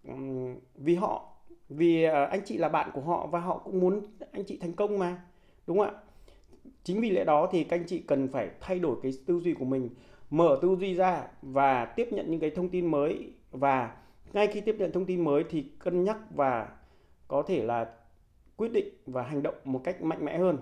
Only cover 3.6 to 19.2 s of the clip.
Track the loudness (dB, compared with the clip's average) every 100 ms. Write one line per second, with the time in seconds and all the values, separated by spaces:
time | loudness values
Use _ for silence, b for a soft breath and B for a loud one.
3.6 | -2 2 2 2 -4 -16 -12 -10 -8 -8
4.6 | -8 -2 0 0 -2 -4 -14 b b b
5.6 | -2 0 0 -2 -20 b b b b -20
6.6 | -20 _ -4 0 2 2 4 4 4 0
7.6 | 0 -2 -2 -8 0 0 0 -2 -6 -8
8.6 | -6 -2 0 0 -4 -6 -2 0 0 -2
9.6 | -2 -2 -2 B B B B 4 6 6
10.6 | 4 2 0 2 2 2 -6 -14 -4 2
11.6 | 4 4 0 -4 -2 -2 -2 -2 -2 -2
12.6 | -2 0 0 2 2 -2 -8 -18 _ -2
13.6 | 2 2 0 -8 b b -6 2 2 2
14.6 | -2 -2 0 -2 -2 0 2 2 2 -4
15.6 | -6 -6 -2 0 0 -2 -8 0 0 0
16.6 | -4 -14 b b b b -4 -2 0 0
17.6 | 0 -2 -4 -10 -20 _ _ _ _ -6
18.6 | -2 0 -2 -10 -8 -6